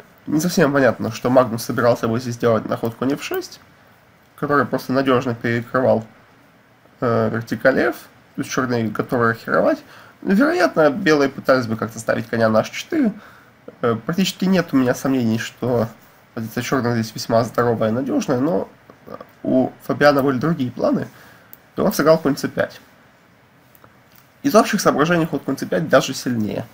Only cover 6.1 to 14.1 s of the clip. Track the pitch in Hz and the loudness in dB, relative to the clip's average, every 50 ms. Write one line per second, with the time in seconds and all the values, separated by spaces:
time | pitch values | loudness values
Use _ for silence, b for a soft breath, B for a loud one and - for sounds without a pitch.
6.1 | - - _ _ _ _ _ _ _ _ _ _ _ _ _ _ _ _ 135 120 | -14 -20 _ _ _ _ _ _ _ _ _ _ _ _ _ _ _ _ -2 0
7.1 | 113 113 110 110 113 113 117 - 131 113 - 131 135 - - - 302 - - - | 0 2 0 0 -2 -4 -6 -6 -6 0 2 2 4 4 0 0 -2 -6 -12 -20
8.1 | _ _ _ _ _ - 131 - - - 127 123 123 117 113 107 - - 113 - | _ _ _ _ _ -10 -8 -4 -4 -4 -2 -2 -2 -2 -2 -2 -4 -4 -4 -2
9.1 | 143 123 117 113 113 - - - 139 160 - 294 320 - - B B B B B | 0 0 2 2 0 -2 -4 -2 0 2 2 2 0 -2 -4 B B B B B
10.1 | B _ - - 196 196 277 311 339 359 349 302 - 175 156 147 131 - 190 156 | B _ -2 0 2 4 4 2 2 2 0 0 2 2 2 2 2 2 2 2
11.1 | 156 147 139 135 - - - - 135 131 123 110 110 110 113 110 - 113 - - | 4 4 2 0 -2 -2 0 2 2 2 2 -2 -4 -4 -6 -6 -8 -6 -4 -2
12.1 | 113 117 113 - - 113 113 110 110 110 - - - - - - 349 320 269 214 | -2 -2 -4 -4 -2 0 2 4 4 2 0 0 -6 -12 -8 -4 -2 0 0 0
13.1 | - B B B B B B B B _ _ - - - - - 113 - - - | 0 B B B B B B B B _ _ -20 -10 -4 -2 -2 -2 -2 -4 -4